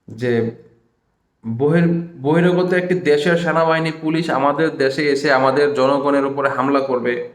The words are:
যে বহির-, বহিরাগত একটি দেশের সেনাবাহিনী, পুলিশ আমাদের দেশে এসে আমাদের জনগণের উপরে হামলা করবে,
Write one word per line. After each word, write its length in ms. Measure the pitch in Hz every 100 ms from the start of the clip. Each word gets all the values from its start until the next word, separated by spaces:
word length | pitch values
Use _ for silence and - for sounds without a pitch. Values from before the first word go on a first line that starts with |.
| -
যে 440 | 110 123 117 113 - - _ _ _ _ _ _ _ 113
বহির-, 560 | 113 147 170 170 170 - 131
বহিরাগত 520 | 131 165 180 170 180
একটি 220 | 180 180 180
দেশের 420 | 147 147 175 170
সেনাবাহিনী, 540 | 170 160 165 160 160 160
পুলিশ 280 | 156 160 160
আমাদের 480 | 131 139 147 160 143
দেশে 320 | 131 135 147
এসে 220 | 135 147
আমাদের 420 | 131 135 135 147
জনগণের 520 | 127 131 143 135 139 139
উপরে 240 | 139 135
হামলা 300 | 127 131 139
করবে, 520 | 135 123 120 123 -